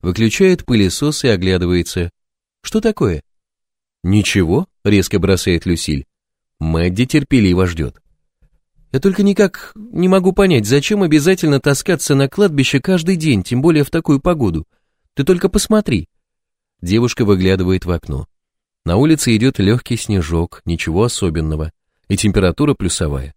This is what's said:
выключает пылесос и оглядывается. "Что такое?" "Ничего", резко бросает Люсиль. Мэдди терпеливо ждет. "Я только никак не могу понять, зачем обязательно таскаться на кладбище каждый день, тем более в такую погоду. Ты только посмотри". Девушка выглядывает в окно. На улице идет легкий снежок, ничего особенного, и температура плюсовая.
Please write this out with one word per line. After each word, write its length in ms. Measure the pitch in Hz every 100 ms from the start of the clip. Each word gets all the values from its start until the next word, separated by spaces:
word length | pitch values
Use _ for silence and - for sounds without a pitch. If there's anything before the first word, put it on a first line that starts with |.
выключает 640 | 87 90 113 - 190 180 -
пылесос 580 | 117 98 - 147 151
и 60 | 135
оглядывается. 800 | 101 92 92 87 87 85 - 85 _ _ _ _ _
"Что 200 | - 220
такое?" 420 | 220 214 131 78 - _ _ _ _ _ _ _
"Ничего", 640 | 85 101 92 101 82 104 190 _
резко 360 | 101 101 92 101
бросает 460 | 92 92 - 85 -
Люсиль. 400 | 85 - 73 65 _ _ _ _ _
Мэдди 480 | 78 80 87 92 127
терпеливо 580 | 156 139 131 101 90 92
ждет. 340 | 85 65 - _ _ _ _ _ _ _ _ _
"Я 80 | 135
только 240 | 196 185
никак 480 | 202 196 196 - - -
не 320 | 214 - 185
могу 240 | 190 185
понять, 360 | 190 196 143 104
зачем 340 | 139 139 208
обязательно 580 | 185 151 147 185 165 139
таскаться 540 | 147 143 - 170 -
на 140 | 139 139
кладбище 500 | - 202 143 131 139
каждый 360 | 156 185 160 190
день, 260 | 156 110
тем 220 | 87 123
более 200 | 156 156
в 60 | 143
такую 300 | 165 160 139
погоду. 480 | 180 165 110 80 - _ _ _ _ -
Ты 80 |
только 260 | 139 180 196
посмотри". 580 | - - 214 214 107 80 _ _ _ _ _ _ _
Девушка 440 | 87 107 120 - 110
выглядывает 600 | 98 92 95 90 92 87
в 60 |
окно. 360 | 85 - 67 - _ _ _ _ _ -
На 120 | 92
улице 380 | 151 156 - 110
идет 240 | 123 -
легкий 380 | 98 120 - 117
снежок, 640 | - 101 76 82 85 - -
ничего 380 | 85 - 80
особенного, 680 | 117 - 92 80 78 78 78 _ _ _ _
и 80 | 98
температура 560 | 107 101 95 87 147
плюсовая. 600 | - 92 - 78 71 67